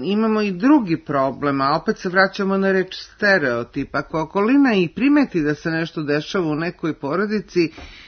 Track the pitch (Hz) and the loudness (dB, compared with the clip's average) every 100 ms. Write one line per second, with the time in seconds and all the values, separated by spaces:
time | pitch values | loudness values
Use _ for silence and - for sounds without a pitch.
0 | 139 208 226 214 208 180 240 302 202 160 | -2 0 0 0 -2 0 4 4 2 -4
1 | - 139 135 120 143 139 135 160 190 214 | -2 -2 0 -2 -2 0 2 0 -2 -4
2 | 190 180 190 190 196 196 196 190 185 - | -2 2 2 0 -2 0 2 0 -2 -8
3 | - - 208 190 139 120 120 - 135 143 | -16 -4 0 2 0 -2 -4 -8 -6 -6
4 | 147 160 156 190 208 277 269 208 175 - | -4 -6 -4 -2 2 4 4 4 0 0
5 | 262 294 269 175 147 147 170 160 165 - | 2 4 2 0 -2 -2 -2 -4 -4 -6
6 | 147 147 151 202 165 147 165 170 165 143 | -2 -2 -2 -2 -2 -2 -4 -6 -6 -6
7 | 139 165 208 214 - 175 160 - - - | -4 -4 -2 -4 -4 -2 -2 -4 -20 -20